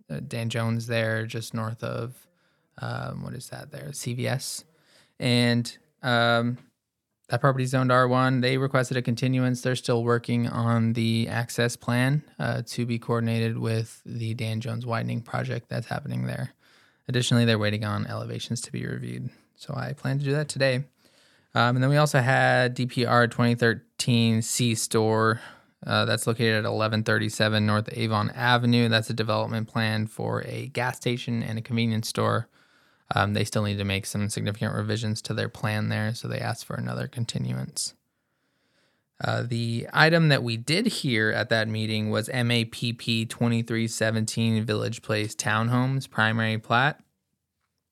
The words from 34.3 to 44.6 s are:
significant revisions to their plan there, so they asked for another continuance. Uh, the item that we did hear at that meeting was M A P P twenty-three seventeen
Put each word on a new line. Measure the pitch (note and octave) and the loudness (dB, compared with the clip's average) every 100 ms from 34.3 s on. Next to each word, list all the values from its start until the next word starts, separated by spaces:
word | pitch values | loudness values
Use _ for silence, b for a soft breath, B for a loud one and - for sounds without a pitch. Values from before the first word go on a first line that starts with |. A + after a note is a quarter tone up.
significant | G#2 G#2+ G#2 A2 | -4 -4 -2 -4
revisions | G#2+ G#2+ G#2+ A2+ A2 | -2 -2 -4 -4 -6
to | - | -6
their | G#2+ G#2+ | -4 -4
plan | - G#2+ G#2+ G#2+ | -4 -4 -2 -2
there, | G#2+ G#2+ | -2 -2
so | A#2 A#2+ | -4 -6
they | A#2 | -6
asked | A2+ A2 | -6 -6
for | - - | -8 -8
another | A#2+ A#2+ B2 | -6 -6 -6
continuance. | A#2+ A2+ - B1 B1+ B1+ - - - _ _ _ _ _ _ _ _ _ _ _ - | -6 -6 -4 -6 -6 -8 -8 -10 -12 _ _ _ _ _ _ _ _ _ _ _ -8
Uh, | - A2+ | -4 -4
the | A#2+ A#2 A#2 A#2 - | -4 -4 -4 -4 -2
item | D3 D#3 E3+ D#3+ | 4 6 6 6
that | C3+ | 4
we | A#2+ A2+ | 0 -4
did | A#2+ E3+ A#3 | -2 0 0
hear | - C#3 A2 A2 | 0 0 2 2
at | A2 A2 | 0 0
that | A2+ A2 | 0 0
meeting | A2 G#2+ G#2+ G#2+ | -2 -2 -2 0
was | A2 G#2 | 0 -2
M | B2+ A#2+ | 0 2
A | A#2+ | 2
P | A2+ - A#2+ | 0 -2 -6
P | A#2 - A2+ A2+ | -4 -2 -2 -2
twenty-three | - A#2 A#2 A2+ A2+ A2+ | -2 0 0 0 -2 -2
seventeen | - A2 A2 A2 - A2+ A2 | 0 0 0 0 0 2 2